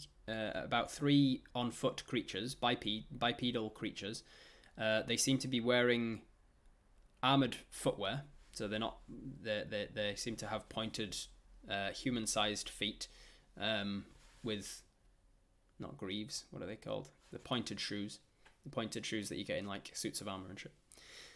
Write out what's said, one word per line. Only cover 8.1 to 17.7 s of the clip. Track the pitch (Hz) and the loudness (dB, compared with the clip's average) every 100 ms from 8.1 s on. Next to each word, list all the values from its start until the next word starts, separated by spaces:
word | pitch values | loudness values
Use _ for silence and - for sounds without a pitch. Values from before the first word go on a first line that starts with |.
| 135 147 - - | -2 -6 -16 -14
so | - 104 | -6 -2
they're | 107 | 0
not, | 113 - - - 135 135 | 0 -4 -12 -12 -10 -6
they, | 110 104 - | -2 -2 -2
they, | 104 101 | -4 -2
they | 107 104 101 | -2 -2 0
seem | 123 107 | -4 -4
to | 107 | -4
have | 107 - | -4 -4
pointed, | - 110 - 104 - - - - - - | -4 -2 -2 -4 -4 -8 -14 -20 -18 -4
uh, | 101 98 | -2 -2
human-sized | - 131 120 107 110 104 104 - | -2 0 2 2 4 2 2 -4
feet, | - 107 - - - - - - - | -2 -4 -2 -10 -12 -20 -20 -20 -4
um, | 104 107 101 98 - - - - | 0 2 0 -2 -6 -16 -20 -8
with, | 117 107 95 - - _ _ _ _ _ _ _ _ - | -4 -4 -6 -12 -16 _ _ _ _ _ _ _ _ -12
not | - - | -12 -6
greaves, | 95 104 107 - - | -4 -4 -4 -8 -8
what | - | -10
are | 92 | -8
they | 107 | -8
called? | 107 107 - - - | -6 -6 -6 -16 -16
The | - | -14
pointed | - 123 113 | -4 -4 -2